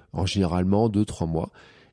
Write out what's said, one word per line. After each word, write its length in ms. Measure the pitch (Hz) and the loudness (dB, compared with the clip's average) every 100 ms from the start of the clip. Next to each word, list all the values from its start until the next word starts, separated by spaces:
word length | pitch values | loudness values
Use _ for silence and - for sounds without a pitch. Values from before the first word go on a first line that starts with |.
| _ | _
en 100 | - | -4
généralement, 640 | 95 101 92 90 92 101 113 | -2 0 0 2 2 2 2
deux, 160 | 101 | 2
trois 220 | 107 - 82 | -2 -2 -4
mois, 240 | 80 - - - - _ | -2 -6 -10 -20 -20 _